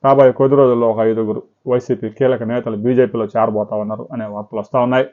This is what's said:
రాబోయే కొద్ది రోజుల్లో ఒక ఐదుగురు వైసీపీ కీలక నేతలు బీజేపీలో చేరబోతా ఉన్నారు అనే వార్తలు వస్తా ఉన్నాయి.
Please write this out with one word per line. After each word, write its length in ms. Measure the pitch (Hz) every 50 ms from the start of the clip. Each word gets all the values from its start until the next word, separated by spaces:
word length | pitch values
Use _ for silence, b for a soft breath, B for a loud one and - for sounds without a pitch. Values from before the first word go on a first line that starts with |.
| -
రాబోయే 260 | 139 139 139 135 127 120 -
కొద్ది 160 | 135 135 139 139
రోజుల్లో 260 | 139 127 123 117 117 113 107
ఒక 60 | 110 110 113
ఐదుగురు 320 | 110 113 113 107 104 - - _ _ _ _ 123
వైసీపీ 360 | 123 123 123 - 127 - - 107 107
కీలక 260 | - 135 127 131 113 120 110
నేతలు 260 | 120 123 117 117 110 104 107
బీజేపీలో 400 | 123 127 123 127 107 107 113 110 104 -
చేరబోతా 420 | 117 110 113 107 107 104 104 110 107 107
ఉన్నారు 200 | 107 107 110 127 - 127
అనే 120 | 120 107 104 104
వార్తలు 260 | 104 104 _ 113 110
వస్తా 160 | 104 _ - 131 123
ఉన్నాయి. 200 | 123 127 131 - -